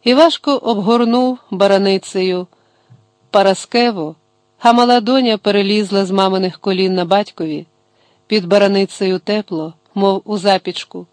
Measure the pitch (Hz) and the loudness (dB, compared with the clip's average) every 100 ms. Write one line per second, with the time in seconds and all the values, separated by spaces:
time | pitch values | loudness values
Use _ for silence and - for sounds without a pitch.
0 | 240 254 330 - - 277 - 214 196 233 | 2 4 4 2 -4 -2 -2 -2 0 0
1 | 233 240 254 254 _ 185 196 196 196 190 | 2 0 0 -4 _ 0 2 2 2 -2
2 | - 190 185 180 180 _ _ _ _ - | -4 -4 -4 -4 -8 _ _ _ _ -20
3 | _ _ _ 202 196 190 - 240 240 196 | _ _ _ 2 2 0 -2 -2 0 -2
4 | 156 165 _ _ _ _ 233 240 240 247 | -8 -10 _ _ _ _ 2 4 4 2
5 | 214 269 247 214 208 202 196 214 196 196 | 2 0 0 -2 0 0 0 -2 0 -2
6 | 190 196 190 190 185 - 202 185 190 185 | 0 0 0 0 -2 -4 -4 -2 0 -2
7 | 170 196 208 - 160 151 165 _ _ _ | 0 0 -2 -8 -8 -8 -12 _ _ _
8 | _ _ _ 214 175 202 202 196 196 - | _ _ _ -4 2 2 4 2 -2 -2
9 | 190 185 - 214 208 165 160 - _ 202 | -2 -2 -2 -6 -4 -8 -8 -14 _ -2
10 | 196 196 - 208 196 190 - 175 - 180 | 0 0 -4 -2 0 0 -2 -10 -14 -16
11 | 175 | -18